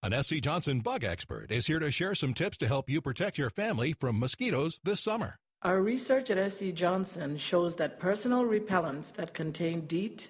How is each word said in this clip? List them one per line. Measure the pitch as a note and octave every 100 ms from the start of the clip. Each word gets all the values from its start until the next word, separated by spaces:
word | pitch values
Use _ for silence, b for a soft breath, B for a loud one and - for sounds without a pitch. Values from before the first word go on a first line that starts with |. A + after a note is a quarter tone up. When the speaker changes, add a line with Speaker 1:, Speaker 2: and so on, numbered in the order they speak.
Speaker 1:
an | G2+
S | B2 C3+
C | D#3
Johnson | D3 E3+ D3 B2+
bug | A#3+ B3+ G#2+
expert, | F2 - A1 -
is | A#2+ -
here | D#3
to | D3+
share | - F#3
some | G3+ C3+
tips | A#2+ F#3 -
to | A#2+
help | C#3 C3
you | D3+
protect | C#3 A#2+ G3 -
your | B2+
family | - A3 B2+ C#3
from | D#3 C3 A2
mosquitoes | B2+ - B3 C3+ D#3+ -
this | F3+ G#3
summer. | C#3+ - F#2+ - _ _
Speaker 2:
Our | F3+ F#3+
research | G3+ B3+ - C4 C4
at | F#3+
S | G3 G3
C | F#3+
Johnson | E3+ F3+ F#3+ F#3 F3 C#3+ D3
shows | - F3+ F3 E3
that | D3+ -
personal | F3+ G#3 B3 B3
repellents | A#3+ G#3 G#3 F#3 D#3+ C#3+ D#3+ -
that | D#3+
contain | - D#3+ D3+ E3 E3 D3+
deet | E3 G#3+ -